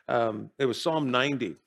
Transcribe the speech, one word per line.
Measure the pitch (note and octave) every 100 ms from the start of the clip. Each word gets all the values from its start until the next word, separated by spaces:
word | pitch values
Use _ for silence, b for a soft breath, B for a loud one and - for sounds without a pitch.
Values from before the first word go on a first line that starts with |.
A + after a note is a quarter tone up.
| b
um, | A#2+ A2+ A2 G#2+ -
it | C3+
was | A2+
Psalm | E3+ D#3+ C#3
ninety. | B2 C#3 C#3 G#2 D2+